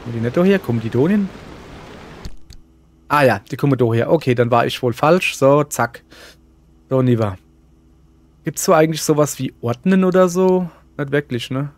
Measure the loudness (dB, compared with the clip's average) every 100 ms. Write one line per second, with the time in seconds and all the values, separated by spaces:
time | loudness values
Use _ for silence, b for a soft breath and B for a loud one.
0 | -8 -4 -2 2 2 2 0 -4 -2 0
1 | 2 2 -2 -8 -20 -20 -20 -20 -20 -20
2 | -20 -16 -14 -16 -18 -20 -20 _ _ _
3 | _ 2 2 2 -6 -4 0 2 2 0
4 | 0 0 0 0 2 2 0 -2 -4 0
5 | 2 2 0 2 4 4 0 -4 -4 -6
6 | _ B B B _ _ _ _ _ 0
7 | 2 0 -2 -6 _ _ _ _ _ _
8 | _ _ _ _ -12 -6 2 2 2 0
9 | -2 0 0 -2 -8 -6 -6 -4 0 2
10 | 2 2 2 2 2 0 -2 B _ -10
11 | -4 -4 -2 -8 -6 -6 -8